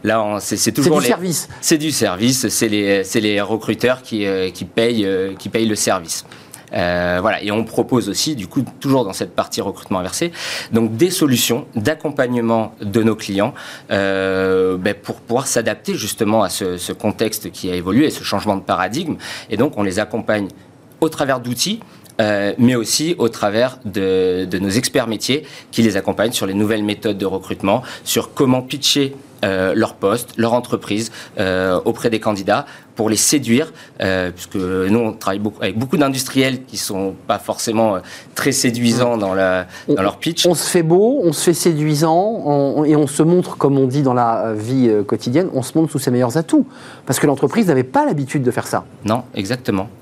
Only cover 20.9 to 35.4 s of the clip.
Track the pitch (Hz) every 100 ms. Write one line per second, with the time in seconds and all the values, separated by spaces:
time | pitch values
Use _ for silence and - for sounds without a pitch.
20.9 | - 160 - 139 131 123 123 - 220 -
21.9 | - - - 107 101 101 - 120 127 110
22.9 | - 156 175 117 - 104 104 127 127 107
23.9 | 98 95 92 92 90 92 90 98 98 127
24.9 | 147 117 107 - 131 156 - - - 113
25.9 | 95 101 92 107 - 98 98 107 110 104
26.9 | 104 110 101 95 92 - 92 98 113 131
27.9 | - - 120 - - 135 127 127 143 -
28.9 | 143 135 135 - - 104 95 95 98 107
29.9 | - 98 113 - - 113 120 120 113 -
30.9 | 104 113 - - - 95 92 95 90 -
31.9 | 117 120 110 113 101 95 123 147 - -
32.9 | - 110 110 - 151 117 117 160 - -
33.9 | - 98 92 90 90 - 104 90 92 92
34.9 | 113 113 104 - 98